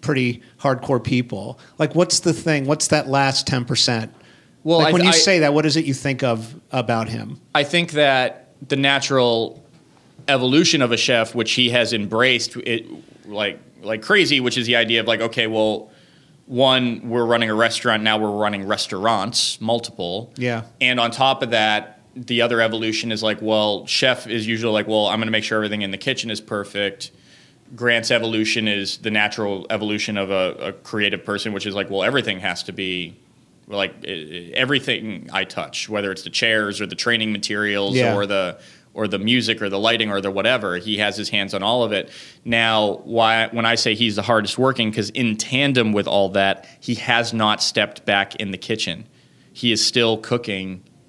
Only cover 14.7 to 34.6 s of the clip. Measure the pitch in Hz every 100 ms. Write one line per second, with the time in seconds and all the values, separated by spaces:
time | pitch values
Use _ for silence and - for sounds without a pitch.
14.7 | 120 110 113 110 113 113 120 110 110 110
15.7 | 104 - - _ _ _ _ - 123 135
16.7 | 127 123 113 120 120 117 117 113 107 113
17.7 | - 120 110 110 107 107 101 104 101 98
18.7 | 101 - 95 110 107 101 - - - 110
19.7 | 117 - - 87 95 127 - 123 113 113
20.7 | - 127 123 117 123 135 131 123 113 107
21.7 | 107 - - _ 127 120 117 120 117 113
22.7 | 110 110 110 120 107 110 104 110 107 107
23.7 | 101 - - 131 123 113 113 110 110 113
24.7 | 107 104 107 104 110 110 110 - 110 104
25.7 | 104 98 95 135 120 120 107 - 104 101
26.7 | 101 101 - - _ - - - _ -
27.7 | 120 120 117 113 120 113 110 110 120 107
28.7 | 101 98 - 110 107 104 - 104 95 -
29.7 | 107 107 104 - 104 98 95 92 - 82
30.7 | 98 - 107 101 95 - 101 110 98 104
31.7 | 101 95 98 104 135 113 92 95 87 -
32.7 | 92 92 90 85 - _ _ _ _ -
33.7 | 101 95 - - 87 76 87 87 -